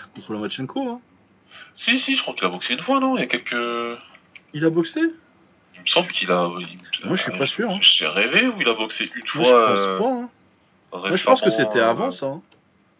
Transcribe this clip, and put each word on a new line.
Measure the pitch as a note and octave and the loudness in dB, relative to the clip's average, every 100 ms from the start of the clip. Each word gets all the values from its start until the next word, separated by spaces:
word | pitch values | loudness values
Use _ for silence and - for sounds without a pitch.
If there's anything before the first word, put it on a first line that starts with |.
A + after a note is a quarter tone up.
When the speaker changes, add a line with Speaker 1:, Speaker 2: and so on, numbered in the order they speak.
| - - | -20 -18
Speaker 1:
contre | G2 | -10
Lomachenko, | G#2+ G#2 - C3+ C4+ C4 | -8 -6 -6 -6 -6 -6
hein. | A#3+ - _ _ _ _ - - - | -8 -14 _ _ _ _ -20 -20 -6
Speaker 2:
Si, | - B3+ | 0 0
si, | C4+ C4 | 0 -2
je | |
crois | - - | -2 -2
qu'il | F#2 | -2
a | |
boxé | F2+ - | -2 -4
une | B2 | -4
fois, | - C4+ | 0 2
non ? | C4 B3+ | 2 0
Il | |
y | |
a | B2 | 0
quelques | A#2+ - A#2+ A#2+ A#2 A#2 A#2+ - - _ - _ | -2 -2 -4 -2 -2 -4 -8 -14 -20 _ -20 _
Speaker 1:
Il | D3+ E3 | 0 2
a | |
boxé ? | E3 E3 D#4 E4 E4 _ _ _ _ _ | 2 0 0 -2 -2 _ _ _ _ _
Speaker 2:
Il | - | -8
me | - | 0
semble | E3+ F3 | 0 0
qu'il | - F2+ | -4 0
a, | F2+ F2 F2+ | 2 0 -4
il | F2 E2+ - - G2 | -10 -14 -10 -8 -4
Speaker 1:
Moi, | F#3 | -2
je | |
suis | - | -2
pas | F#3 | -2
Speaker 2:
euh, | C#3 | -4
Speaker 1:
sûr, | - A3+ | -2 -4
hein. | F#3+ | 2
Speaker 2:
j'ai | - - D#2+ | 4 4 0
rêvé | E2+ A2 E3+ B3+ | 0 2 2 0
où | G#3+ | 0
il | B2+ | 0
a | |
boxé | A2 A2 - A2 | 0 -2 -4 -8
une | - - - | -8 -8 2
Speaker 1:
Moi, | A#2+ | 6
Speaker 2:
fois, | B2 A2 G2 | 8 6 4
Speaker 1:
je | |
pense | G2 | 2
Speaker 2:
euh, | F#2+ | 0
Speaker 1:
pas, | A#3 | 0
hein. | B3 A#3+ - _ _ _ _ _ | -2 -6 -14 _ _ _ _ _
Moi, | F3+ F#3+ F#3+ | -8 -2 0
je | |
pense | - B3+ | 4 4
que | G#3+ | 4
Speaker 2:
récemment, | - B2 | 2 2
Speaker 1:
c'était | B2 | 4
Speaker 2:
euh, | A2+ | 2
Speaker 1:
avant, | A#2 B3+ | 2 -2
ça, | - C3+ | -4 -6
hein. | D3 - _ _ _ _ _ | -8 -14 _ _ _ _ _